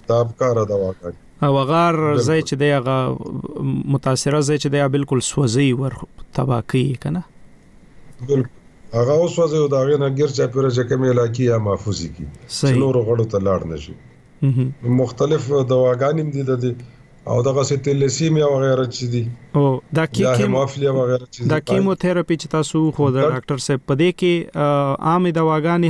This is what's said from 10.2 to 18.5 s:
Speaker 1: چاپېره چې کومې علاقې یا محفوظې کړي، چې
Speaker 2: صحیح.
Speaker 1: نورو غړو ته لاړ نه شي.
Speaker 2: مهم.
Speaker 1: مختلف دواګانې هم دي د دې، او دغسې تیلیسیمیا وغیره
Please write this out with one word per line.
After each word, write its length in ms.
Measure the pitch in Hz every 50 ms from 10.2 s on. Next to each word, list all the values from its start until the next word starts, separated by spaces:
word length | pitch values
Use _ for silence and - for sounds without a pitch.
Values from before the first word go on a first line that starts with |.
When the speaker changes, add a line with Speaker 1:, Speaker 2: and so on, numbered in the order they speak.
| 151 139 120 139
Speaker 1:
چاپېره 320 | 135 120 120 135 135 131
چې 120 | 120 127 123 -
کومې 200 | 139 127 131 127 123
علاقې 260 | 120 120 113 117 131
یا 180 | 127 120 117 110
محفوظې 500 | 104 101 95 - - 107 95 - 85 78 78
کړي، 120 | - 73 73 - - - -
چې 0 |
Speaker 2:
صحیح. 300 | - - 143 139 127 127
Speaker 1:
نورو 220 | 135 135 127 123 110 110
غړو 160 | 120 117 110
ته 140 | 110 101 98
لاړ 280 | 95 98 92 85 80
نه 100 | 80 82
شي. 180 | 76 76 - - - - - - - - - - -
Speaker 2:
مهم. 300 | 147 135 120 131 127 131 135 -
Speaker 1:
مختلف 680 | 120 120 123 127 127 120 - - 143 147 156 143 113 131
دواګانې 720 | 143 139 131 123 131 127 127 127 123 120 135 143 160 160
هم 100 | 156 147
دي 120 | 139 139
د 180 | 139 131 127 120
دې، 100 | 123 123 117 120 - - - - - - - - -
او 160 | 113 113 120
دغسې 340 | 120 135 131 143 131 - 143 135 -
تیلیسیمیا 600 | 143 139 139 139 131 - - 160 160 156 151 147
وغیره 400 | 143